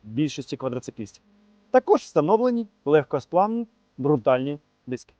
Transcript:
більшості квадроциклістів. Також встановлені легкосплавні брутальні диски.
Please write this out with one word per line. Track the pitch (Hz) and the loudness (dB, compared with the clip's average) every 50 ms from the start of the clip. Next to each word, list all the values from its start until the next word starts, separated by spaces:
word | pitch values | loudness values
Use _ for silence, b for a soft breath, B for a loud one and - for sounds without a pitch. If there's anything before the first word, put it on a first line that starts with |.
| _ | _
більшості | 107 110 120 156 147 - - 131 - - | -10 -6 -4 -4 -4 -4 -10 -10 -10 -10
квадроциклістів. | 127 - 131 120 127 - - - - 110 101 _ _ _ _ _ _ _ _ _ _ _ _ | -8 -8 -8 -8 -8 -10 -12 -12 -12 -14 -14 _ _ _ _ _ _ _ _ _ _ _ _
Також | - 254 - - 415 262 | 0 0 2 4 0 0
встановлені | - - _ 165 147 160 208 220 240 254 240 233 226 208 _ _ _ | 0 0 _ 0 2 4 2 2 2 0 -2 -2 -6 -8 _ _ _
легкосплавні | 139 151 156 139 _ - 139 - _ - 170 196 214 226 233 233 220 _ _ _ _ _ - | 4 4 4 4 _ -4 -6 -6 _ 0 0 2 2 -2 -6 -8 _ _ _ _ _ _ -6
брутальні | 127 139 151 131 107 139 131 127 131 139 147 147 _ _ _ _ _ | 0 0 0 2 2 2 2 2 0 -4 -8 -10 _ _ _ _ _
диски. | - 123 120 - _ _ | -10 -10 -10 -10 _ _